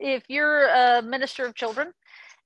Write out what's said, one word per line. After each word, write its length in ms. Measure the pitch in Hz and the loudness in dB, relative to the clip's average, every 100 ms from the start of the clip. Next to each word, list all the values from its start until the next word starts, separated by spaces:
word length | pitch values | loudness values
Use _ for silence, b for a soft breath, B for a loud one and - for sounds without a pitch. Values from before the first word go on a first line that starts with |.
if 240 | 277 254 - | -4 -4 -4
you're 380 | 277 302 302 277 | -2 0 2 4
a 360 | 254 247 240 | 4 4 4
minister 440 | 233 262 269 - 254 | 0 -4 -6 -6 -10
of 80 | |
children, 380 | - 226 220 320 - B B B B | -6 -8 -6 -8 -12 B B B B